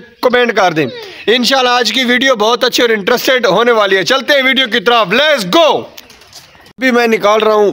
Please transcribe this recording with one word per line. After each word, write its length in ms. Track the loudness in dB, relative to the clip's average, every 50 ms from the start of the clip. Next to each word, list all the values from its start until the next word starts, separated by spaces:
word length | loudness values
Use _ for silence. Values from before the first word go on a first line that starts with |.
| -4 -8 -8 _ -2
comment 280 | 0 0 0 0 0 0
कर 160 | 0 0 0 0
दें। 120 | 0 -2 -4 -4 -10 -16 -16 -18 -8 -2 0
इंशाल्लाह 500 | 0 0 0 0 0 0 0 0 0 0
आज 120 | 0 -2
की 140 | -2 -2 -2
video 320 | 0 0 0 2 0 0
बहुत 280 | 0 0 0 0 0 0
अच्छी 180 | -2 0 0 0
और 100 | 0 0
interested 540 | -2 -2 -2 -2 -2 0 0 -2 0 0 0
होने 240 | 0 2 2 2 2
वाली 240 | 2 2 2 0
है। 80 | 0 0
चलते 300 | 0 -2 -2 0 0 0
हैं 80 | 0 2
video 240 | 0 0 0 -2 -2
की 120 | -2 -2
तरफ, 340 | 0 0 2 2 0 0 0
let's 320 | 0 0 0 0 -2 -2 0
go। 160 | 2 2 2 2 2 -2 -4 -10 -16 -20 -20 -20 -20 -20 -20 -20 -20 -20 -20 -20 -20 -20 -20 -20 _ -4
अभी 120 | -2 0 0
मैं 140 | 2 2 0
निकाल 320 | 0 0 2 2 0 2
रहा 140 | 2 2 2
हूँ 180 | 2 2 0